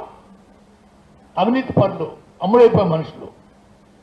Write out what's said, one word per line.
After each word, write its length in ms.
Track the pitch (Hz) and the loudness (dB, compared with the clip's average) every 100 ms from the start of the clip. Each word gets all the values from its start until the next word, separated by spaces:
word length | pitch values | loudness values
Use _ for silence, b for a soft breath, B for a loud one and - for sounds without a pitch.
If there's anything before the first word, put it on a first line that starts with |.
| - - - - - - _ _ _ _ _ _ - - | -10 -20 -20 -20 -20 -20 _ _ _ _ _ _ -14 -4
అవినీతి 360 | 202 262 254 - | -2 -2 -2 -2
పరులు, 280 | 196 170 156 - - _ | -2 -2 -10 -12 -20 _
అమ్ముడైపోయే 440 | 185 240 226 180 185 160 | 0 4 6 4 0 -2
మనుషులు. 320 | 151 - - - _ _ _ _ _ _ | -6 -14 -20 -20 _ _ _ _ _ _